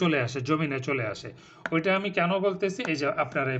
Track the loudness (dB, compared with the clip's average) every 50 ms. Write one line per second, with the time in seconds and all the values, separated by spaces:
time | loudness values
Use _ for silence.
0 | 2 2 2 2 0 -2 -2 -4 -2 0 0 0 0 0 -2 -2 -2 -2 -2 -2
1 | -2 -4 -6 -8 -10 -14 -16 -18 -20 -20 -12 -10 -4 -2 0 2 2 2 2 2
2 | 0 0 0 2 2 2 2 2 2 0 0 0 0 -2 -2 -2 -2 -2 -2 0
3 | 0 0 0 0 0 0 0 0 0 0 0